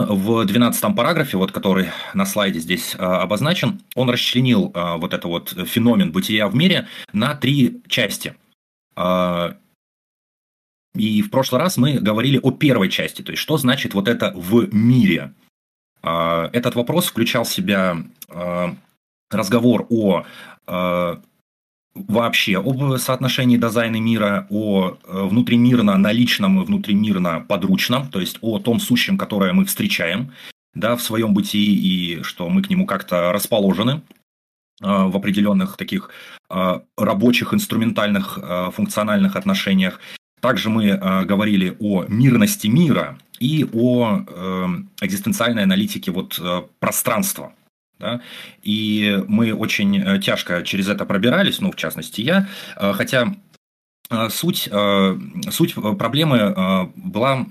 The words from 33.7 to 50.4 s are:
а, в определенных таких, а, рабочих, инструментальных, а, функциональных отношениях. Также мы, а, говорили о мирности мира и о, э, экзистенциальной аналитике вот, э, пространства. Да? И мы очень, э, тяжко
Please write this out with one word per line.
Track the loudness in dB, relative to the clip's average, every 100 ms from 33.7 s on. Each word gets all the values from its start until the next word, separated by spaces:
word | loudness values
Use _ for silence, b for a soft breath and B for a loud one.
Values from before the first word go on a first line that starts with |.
| 2 0 -2 -6 -20 _ _ _ _ _ _
а, | 0 2 2
в | 0
определенных | 0 0 2 2 0 -6
таких, | -8 -6 -8 B B B -10
а, | -2 0 -2 -6 -2
рабочих, | 0 4 4 4 2
инструментальных, | -2 0 0 0 0 0 0 -2 -8
а, | -6 -4 -4
функциональных | -4 -4 -2 0 2 2 2
отношениях. | -2 -2 2 2 2 -2 B B _ _
Также | -2 0 0
мы, | 2 2
а, | 2 0 0
говорили | 2 0 2 2 0 -2
о | -2 -2 0
мирности | 2 4 6 4 2 2
мира | 4 4 2 -2 -8 _ -6
и | -2 0 -2
о, | 0 2 2 2 0 -4
э, | -10 -6 -4 -2 -4 -8 -8
экзистенциальной | -6 -4 -2 0 0 0
аналитике | 2 2 0 -4 -6
вот, | -6 -6 -8
э, | -4 -4 -6 _
пространства. | -4 -2 -2 -2 -2 -6 -12 -18 _ _ _ _
Да? | -8 -8 B B B B
И | -4 -2 0 0 2 0 2
мы | 2 2
очень, | 0 -2 0 2 2
э, | 2 0
тяжко | 0 -2